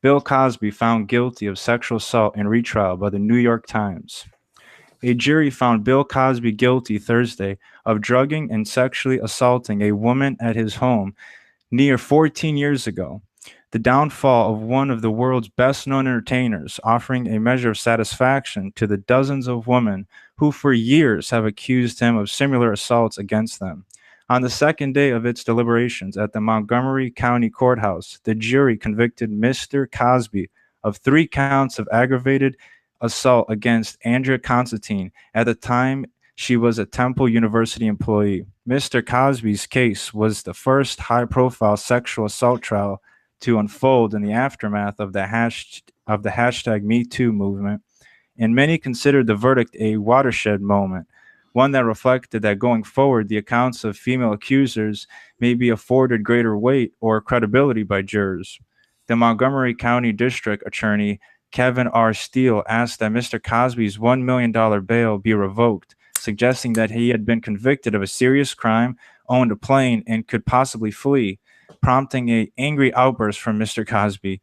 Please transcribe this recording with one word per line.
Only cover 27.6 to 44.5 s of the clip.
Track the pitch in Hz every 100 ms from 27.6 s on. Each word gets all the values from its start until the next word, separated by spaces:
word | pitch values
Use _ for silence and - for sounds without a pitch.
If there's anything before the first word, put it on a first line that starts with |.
| 127 120 104 87 - -
the | -
jury | 110 110 131 139 110
convicted | 110 107 117 - 117
Mister | 104 117 131 - 139 131
Cosby | - 123 127 113 101 85 _ _ _
of | 110 104
three | - 147 165
counts | 147 139 139 131 -
of | 104
aggravated | 110 127 131 127 135 135 135 - _ _ _
assault | 117 - 131 123 -
against | 107 120 117 110 -
Andrea | 117 123 131 131
Constantine | - 123 120 113 - 104 92 _ _
at | 110
the | 117
time | 110 - 123 131 135 123 _ _
she | - - 123
was | 117 110
a | 98
Temple | - 127 123 127
University | 113 113 113 113 - 113
employee. | 104 - 104 104 95 98 _
Mister | 120 135 - 123
Cosby's | 123 127 135 131 110 101 -
case | 135 123 101 -
was | 107 110 101
the | -
first | 87 - 135 131 -
high-profile | - 117 120 131 127 123 107 104
sexual | - 123 120 - 107
assault | - 123 123
trial | - 104 101 98 _ _ _ _
to | - 113
unfold | 104 - 131 131 113
in | 104
the | 104
aftermath | 110 113